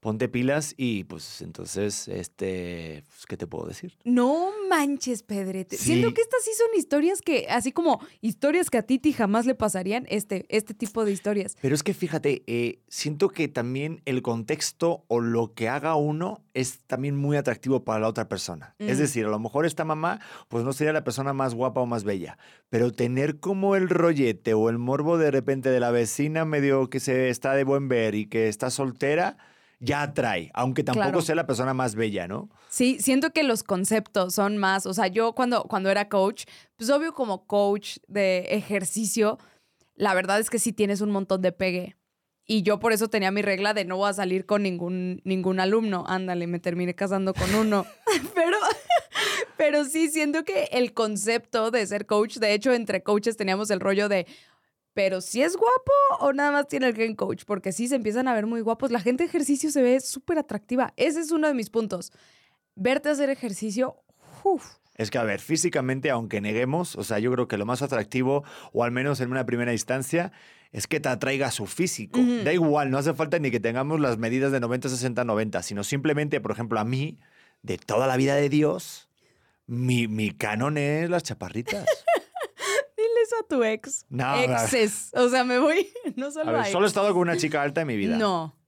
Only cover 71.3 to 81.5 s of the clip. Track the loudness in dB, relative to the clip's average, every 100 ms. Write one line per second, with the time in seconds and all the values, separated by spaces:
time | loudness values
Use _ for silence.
71.3 | 0 0 -2 -8 -4 -4 -4 -4 2 2
72.3 | 2 2 2 4 4 2 0 0 0 0
73.3 | 0 0 0 0 0 0 0 2 0 0
74.3 | 0 0 0 0 -2 -2 -2 -2 -2 0
75.3 | 0 0 -2 -6 -6 -4 -2 0 0 0
76.3 | -2 -2 -6 -2 -2 0 -2 -4 -10 _
77.3 | _ _ _ -8 -8 -2 2 2 2 2
78.3 | 4 4 4 2 0 -6 -16 -20 _ _
79.3 | _ _ _ -10 -4 0 2 2 0 -2
80.3 | -2 -2 0 0 0 0 0 0 -2 -4
81.3 | -10 -8